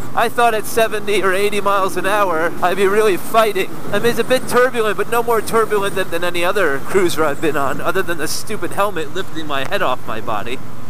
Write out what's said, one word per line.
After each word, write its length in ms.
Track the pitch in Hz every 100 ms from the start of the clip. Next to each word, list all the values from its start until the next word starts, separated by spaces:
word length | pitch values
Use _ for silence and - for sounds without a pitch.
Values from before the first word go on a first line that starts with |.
| -
I 140 | - 226
thought 260 | - 233
at 120 | 220 -
seventy 580 | 226 220 208 208 202
or 100 | 190
eighty 280 | 185 208 208
miles 340 | 202 196 190 180
an 100 | 190
hour, 460 | 208 196 160 165 151
I'd 160 | 180 185
be 100 | 196
really 280 | 208 214 175
fighting. 560 | - 220 220 190 165 - -
I 80 | 202
mean, 120 | 226
it's 80 | 220
a 40 | 233
bit 240 | 254 220
turbulent, 480 | 240 254 240 214 185
but 120 | 208
no 140 | 240
more 180 | 233 226
turbulent 540 | - 220 214 208 196 190
than, 140 | 170
than 140 | 165
any 200 | 175 170
other 360 | 175 202 165 135
cruiser 440 | 131 196 175 147
I've 160 | 156 151
been 160 | 156 147
on, 240 | 135 147
other 220 | 160 175
than 160 | 175 170
the 100 | 151
stupid 440 | - - 214 170
helmet 420 | 180 202 170 156
lifting 340 | 180 190 156 151
my 180 | 139 135
head 120 | 196
off 240 | 156 127 -
my 140 | 113
body. 400 | 107 104 104 135 - - -